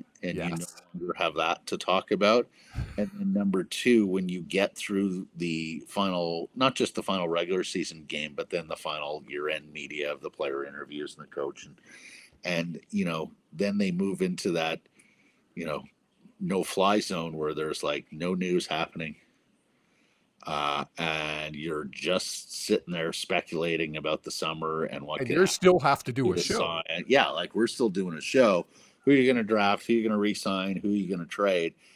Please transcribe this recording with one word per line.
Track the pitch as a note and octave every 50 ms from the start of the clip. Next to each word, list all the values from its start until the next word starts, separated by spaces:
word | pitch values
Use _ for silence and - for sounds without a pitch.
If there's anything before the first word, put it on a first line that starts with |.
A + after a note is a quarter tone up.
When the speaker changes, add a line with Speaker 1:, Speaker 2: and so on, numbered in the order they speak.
| - _ _ _
Speaker 1:
and | - F2+ E2+
you | F2+ E2+
Speaker 2:
Yes. | F2 E2+ E2+ E2+ - - - - _ -
Speaker 1:
no | F2
longer | E2+ F2 E2+
have | - F2+ E2+ D2+
that | D#2+ D#2+ D#2+ E2 - -
to | - F#2 F2
talk | - - F2+ F#2 - -
about. | G#2+ F#2 G2+ G2+ A2+ B2 A#2+ - _ _ - - - - - - -
And | - G#2 - -
then | G3+ G3 G3
number | G3 G3+ - G2 F#2+ F#2+ F2
two, | - - - - B2 A#2+ A2+ G#2
when | F#2+ F2+ G2 F#2 F2+
you | F2+ F2+
get | E2 D2+ D#2 F#2+ G2 - -
through | - - - G#2 G2 G2+ G2 F2+ F#2 F#2+ - -
the | E2 F2 E2+ D#2+ D#2+ E2 D#2+ D#2+ C#2 - -
final, | - G2+ G2 G2 F#2 F2 F2 E2+ E2+ E2 E2+ - -
not | B2 C3 C3+ C3
just | - A#2+ - -
the | A2
final | G#2 - F#2+ F#2+ F2
regular | E2 E2 E2+ F2 F2 F#2 F#2 F#2
season | - - F#2 E2 - E2 D#2 D2+
game, | D2 D2+ D2 D2+ D2+ C#2+
but | - E2+ -
then | - F2 D#2+ D#2
the | D#2
final | - - D#2+ D2+ D2+ D2 D2 D2+ D#2 C#2+ -
year-end | C#2+ D2 D2 D2+ D2+ D2+ D2 D2+
media | D2 D2+ C#2+ C#2 D2 D2 C#2+ D2
of | D2 C#2
the | C#2 D#2
player | - - D#2 C#2+ C#2 C#2 C#2
interviews | C#2+ C#2+ C#2+ C#2+ C#2+ D2 D2 D2 C#2+ -
and | - D2
the | -
coach. | - D2 C#2 C#2 C#2 - -
And, | - C#2+ _ _ - - - - - - - - - _ _ -
and, | F2+ F2 E2+ E2+ F2 D#2+ D2 - -
you | - G2+ G2
know, | E2+ E2 D#2+ D#2 - - _ _ _
then | - D#2+ G2 G2+ G2+ G#2
they | G2+ F#2+
move | F2 F2+ G2 G2 F#2+ F#2
into | F#2+ F2+ F2+ E2 - G2+
that, | E2 E2 D#2+ D#2+ E2 - _ _ _ _ _ _ _ _ _ _ _ _ _ _ -
you | E2 E2
know, | D#2+ D2 C#2+ - - _ _ _ _ _ _ - - _ -
no-fly | - E2+ F#2+ F#2+ E2 - - G2 F#2+ G2 G#2 G#2+
zone | - - F#2 E2+ E2 E2 D#2+
where | D#2 D#2 D2+ D#2
there's, | D2 D#2 D#2 D2 -
like, | - D2 D2 D2 C#2 -
no | - D2+ E2+ F2+ F#2+
news | F#2 F#2 F2+ F2+ F2 -
happening. | - E2 D#2 E2 - - E2+ D#2+ D#2 D2+ - _ _ _ _ _ _ _ _ _ _ _ _ _ _ _ _ _ _ _ _ _ _ _ - -
Uh, | - D#2 D2 D2 D2 C#2+ C#2+ C#2+ - -
and | - E2 E2 D#2 D#2 D2+ D2+ D2+ D2+ D2+ D2+ D2+
you're | D2 D2+ E2 D#2 D2 D2
just | C2 B1+ - - E2+ F2+ F#2 - - - - - - - - -
sitting | - G#2 - - - F2
there | E2+ D#2+ E2+
speculating | F2 - - - F#2+ F2 - - F2 D#2+ E2 E2+ E2 D#2+ E2 D#2 D2+ D2+
about | D2+ D#2 D#2 D2+
the | - -
summer | - - F2 D#2+ D#2+ D#2+ D#2+ D#2+ D#2+ D#2+ D#2+
and | - - C#2+ C#2+
what | C#2+ D#2 -
Speaker 2:
And | C3+ A#2
Speaker 1:
could | -
Speaker 2:
you | E3
Speaker 1:
happen | F#3+ F#3
Speaker 2:
still | - - F3+ F3+ F3+ E3+
have | C3 C#3+ C#3+ - -
to | -
do | A#2+ C3 C#3
Speaker 1:
to | F3+
Speaker 2:
a | F3
Speaker 1:
the | E3+
Speaker 2:
show. | - - - -
Speaker 1:
sign. | - E2 E2 E2 D#2+ - D#2+ F2 -
Yeah, | - B2 C#3 A2 C#2+
like, | C#2+ E2 F2 D#2+ -
we're | G2 A#2
still | A2+ - - B2 A2
doing | F2 G2 F#2+ F2 D#2+
a | D#2
show. | - - - C3+ B2 G#2+ F#2+ E2+ E2 _ _ - - - _ _ -
Who | C3+
are | C#3+
you | C3+ B2+ B2+
gonna | B2+ A#2+ A2
draft? | G2+ A2 G#2+ G2+ G2+ G#2 G2 -
Who | -
are | A#2
you | A2+ A2 A2
gonna | G#2+ G#2
re-sign? | G2+ G#2 G2+ - - G#2 G2 F#2+ F#2 G2 F#2+
Who | F2+ G2+ G#2
are | G2+
you | G#2 F#2+ F2
gonna | F#2+ F2 E2+
trade? | D2+ - - G2+ G2 F#2+ F2 E2 E2 - _ _ _ _